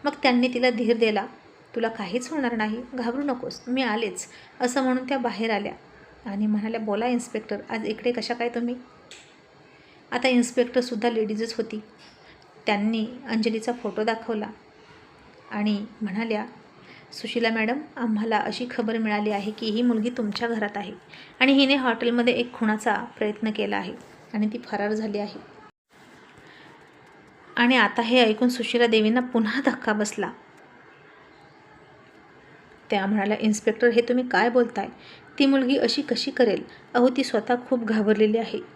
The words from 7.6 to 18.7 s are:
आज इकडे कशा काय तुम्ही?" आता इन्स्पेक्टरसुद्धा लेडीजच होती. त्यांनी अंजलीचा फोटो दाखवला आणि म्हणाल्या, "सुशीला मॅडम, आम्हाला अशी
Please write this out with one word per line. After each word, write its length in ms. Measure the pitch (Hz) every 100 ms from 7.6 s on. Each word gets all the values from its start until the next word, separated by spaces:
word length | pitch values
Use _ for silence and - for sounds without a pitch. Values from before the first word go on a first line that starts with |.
| -
आज 160 | 226 214
इकडे 260 | 220 247
कशा 220 | 240 208
काय 160 | 240 240
तुम्ही?" 260 | 240 240 247 - - - - - - - - - - - - -
आता 160 | 247 254
इन्स्पेक्टरसुद्धा 840 | 247 240 - 247 254 247 220 233
लेडीजच 440 | 226 214 214 220 -
होती. 240 | 220 214 - - - - - - - - -
त्यांनी 420 | 202 214 226 220 - -
अंजलीचा 420 | 226 226 220 233
फोटो 320 | 240 208 196
दाखवला 440 | 214 220 - 220 214 - - - - - - - - - -
आणि 340 | 214 214 202 214 -
म्हणाल्या, 440 | 208 190 226 214 220 - - - - - -
"सुशीला 360 | - 233 240 226
मॅडम, 300 | 226 220 277 302 -
आम्हाला 400 | 233 214 226 208
अशी 300 | - 208 247